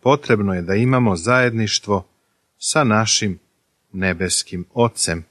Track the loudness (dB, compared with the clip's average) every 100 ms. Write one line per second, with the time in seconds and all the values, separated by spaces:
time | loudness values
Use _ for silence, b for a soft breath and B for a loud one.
0 | 2 0 2 0 2 -2 -2 0 2 2
1 | 2 0 0 2 2 0 -2 -4 -2 -4
2 | -4 _ _ _ _ _ -4 0 2 2
3 | 2 0 -2 -6 _ _ _ _ _ -4
4 | -2 -2 -2 -4 -6 -10 -10 0 0 0
5 | -4 -4 -8